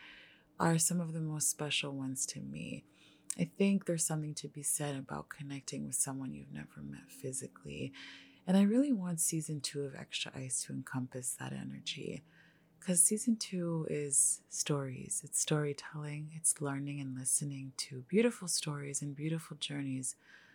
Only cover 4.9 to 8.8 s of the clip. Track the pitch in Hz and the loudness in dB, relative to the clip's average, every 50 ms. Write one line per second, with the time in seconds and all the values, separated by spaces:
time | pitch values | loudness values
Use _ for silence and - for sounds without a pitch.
4.9 | 139 135 131 - 76 73 76 - - - 147 139 139 139 131 - - - 73 71 | -2 -4 -4 -6 -6 -8 -6 -8 -10 -10 -8 -8 -8 -8 -8 -8 -6 -6 -6 -4
5.9 | 131 - - 139 135 135 135 127 73 71 69 69 - 147 147 - - 151 73 71 | 0 0 0 0 -2 -4 -6 -6 -6 -8 -10 -10 -10 -10 -10 -10 -12 -12 -12 -10
6.9 | 69 - - - - - - 67 131 - - - - - - 147 143 - 131 135 | -10 -12 -14 -16 -16 -10 -8 -6 -6 -6 -8 -8 -14 -14 -12 -10 -8 -6 -6 -6
7.9 | - - - - - - - - - - _ - 185 196 202 202 220 247 | -8 -10 -14 -16 -16 -18 -20 -20 -20 -10 _ 6 8 8 8 8 8 6